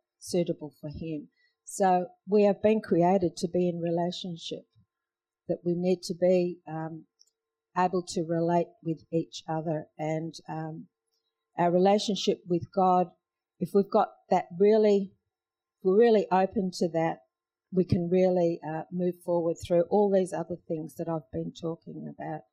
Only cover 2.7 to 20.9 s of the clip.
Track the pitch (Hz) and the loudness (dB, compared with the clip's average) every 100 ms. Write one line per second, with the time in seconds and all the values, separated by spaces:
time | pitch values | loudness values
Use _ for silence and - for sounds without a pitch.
2.7 | 220 - 165 175 196 175 - 175 180 180 | 0 2 2 4 2 0 -4 -4 0 0
3.7 | 170 170 170 175 - 190 165 - - - | -2 -4 -2 -4 -6 -10 -10 -12 -14 -16
4.7 | _ _ _ _ _ _ _ - 170 175 | _ _ _ _ _ _ _ -8 -4 -4
5.7 | 175 180 180 - 170 180 185 175 170 - | -2 0 -2 -4 0 2 4 2 -4 -10
6.7 | 160 160 160 - _ _ _ _ _ _ | -8 -8 -10 -18 _ _ _ _ _ _
7.7 | 180 180 185 175 180 160 165 165 175 170 | -2 0 -2 -4 -4 -2 0 2 2 0
8.7 | _ 165 160 _ 165 - - - 160 160 | _ -8 -8 _ -4 -4 -10 -8 -6 -4
9.7 | 156 - - 156 160 160 - - 160 160 | -6 -6 -8 -4 -4 -6 -12 -12 -10 -10
10.7 | 160 185 _ _ _ _ _ _ - 175 | -12 -16 _ _ _ _ _ _ -2 2
11.7 | 180 196 208 208 185 - 165 170 175 - | 4 4 2 0 -2 -2 -2 -2 -4 -2
12.7 | 196 185 180 180 _ _ _ _ - 180 | 0 2 2 0 _ _ _ _ -10 0
13.7 | 202 - 214 - - - 180 - 170 208 | 0 2 2 0 -4 0 0 0 2 4
14.7 | 220 214 202 196 _ _ _ _ _ _ | 6 4 2 0 _ _ _ _ _ _
15.7 | _ 185 196 240 220 - 185 190 226 185 | _ 2 4 6 4 4 2 2 -2 -4
16.7 | - 175 160 165 - _ _ _ _ _ | -2 -2 0 -2 -4 _ _ _ _ _
17.7 | 185 170 196 170 185 185 180 170 170 147 | -2 2 0 2 2 4 4 2 0 -6
18.7 | 160 - 180 180 175 - 175 165 160 - | -8 -8 -4 -4 -4 -4 -2 -2 -4 0
19.7 | 175 170 208 202 196 175 165 170 175 - | 0 2 2 4 2 0 -4 -8 -10 -8
20.7 | 160 165 | -8 -8